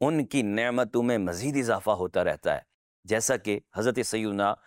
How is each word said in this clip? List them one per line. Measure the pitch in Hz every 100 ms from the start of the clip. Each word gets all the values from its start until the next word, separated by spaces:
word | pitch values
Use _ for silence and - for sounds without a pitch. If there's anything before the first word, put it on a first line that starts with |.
ان | 135 160
کی | 123 143
نعمتوں | 107 104 117 123 120 117
میں | 120 117
مزید | 92 87 127 139
اضافہ | 120 110 107
ہوتا | 98 90 92
رہتا | 90 76 - 71
ہے۔ | - _ _ _
جیسا | 92 110 - 127
کہ | 107 104 - -
حضرت | 113 120
سیدنا | 117 110 107 101 101 107